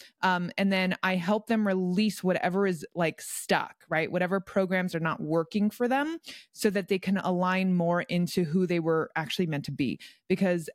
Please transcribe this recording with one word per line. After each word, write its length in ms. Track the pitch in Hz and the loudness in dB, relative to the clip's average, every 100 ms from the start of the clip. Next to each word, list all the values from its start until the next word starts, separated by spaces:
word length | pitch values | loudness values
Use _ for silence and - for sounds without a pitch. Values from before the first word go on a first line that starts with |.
| - _ | -20 _
Um, 280 | 185 180 175 - | 0 0 -2 0
and 140 | 196 | 2
then 240 | 190 185 - | 2 2 0
I 100 | 185 | 0
help 320 | 185 170 214 - | 0 2 0 2
them 180 | 226 | 0
release 600 | 208 190 180 180 214 - | 2 2 2 2 0 0
whatever 420 | 185 175 180 185 196 | 0 2 2 2 0
is, 180 | 170 - | 0 -6
like, 280 | - 165 156 | -2 -2 -2
stuck, 640 | - - - 175 - - _ | -10 -10 0 0 0 -10 _
right? 220 | 160 160 | -2 0
Whatever 300 | 175 180 196 | 0 0 -2
programs 560 | 180 - 190 185 185 170 | -2 0 0 0 -2 -2
are 40 | |
not 200 | 165 147 | -2 -2
working 500 | 156 165 165 214 208 | 0 0 0 0 0
for 160 | - 240 | 0 0
them 320 | 262 294 330 - - - | 0 -2 -6 -12 -20 -20
so 180 | - 220 | -2 0
that 180 | 196 175 | 0 0
they 100 | 190 | -2
can 200 | 190 196 | 0 0
align 560 | - 180 180 185 190 | 0 0 0 2 2
more 280 | 180 170 175 | 2 2 0
into 400 | - 175 175 - | 0 -2 0 0
who 240 | 170 180 180 | 0 0 2
they 140 | 175 | 0
were 320 | 160 160 151 | 2 0 0
actually 320 | - 156 - 180 | -4 -6 -2 -2
meant 200 | 147 143 | -2 -4
to 60 | |
be. 280 | 139 131 78 - - - | -2 -2 -4 -10 -20 -4
Because 400 | 190 196 180 156 | 0 2 0 -2